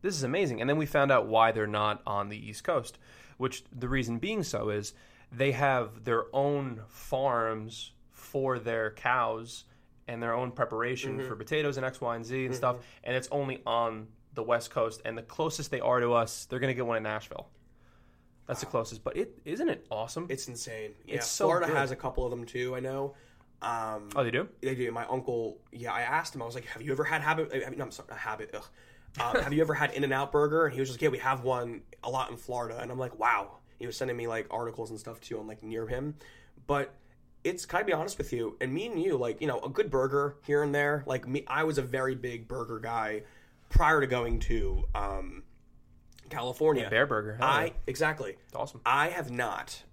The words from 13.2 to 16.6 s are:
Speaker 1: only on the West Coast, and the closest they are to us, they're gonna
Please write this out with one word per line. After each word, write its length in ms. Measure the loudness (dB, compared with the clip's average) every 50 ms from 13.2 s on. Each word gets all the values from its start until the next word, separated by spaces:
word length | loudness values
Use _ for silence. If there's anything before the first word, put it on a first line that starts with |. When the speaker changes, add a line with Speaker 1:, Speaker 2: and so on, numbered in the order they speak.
| 0 0
Speaker 1:
only 300 | -2 -2 -2 -2 -4 -4 -2
on 420 | 0 2 2 2 2 0 -4 -10 -14 -18 -20 -20 _ -6
the 100 | -6 0
West 280 | 2 2 2 2 -2
Coast, 300 | 0 0 0 0 -2 -4 -8
and 120 | -6 -6 -6
the 40 | -10
closest 480 | -12 -4 -2 -2 -2 0 -4 -6 -4
they 80 | -4 0
are 200 | 2 4 4 4
to 100 | 6 6 6
us, 320 | 4 4 2 -2 -10 -8
they're 140 | -6 -4
gonna 140 | 0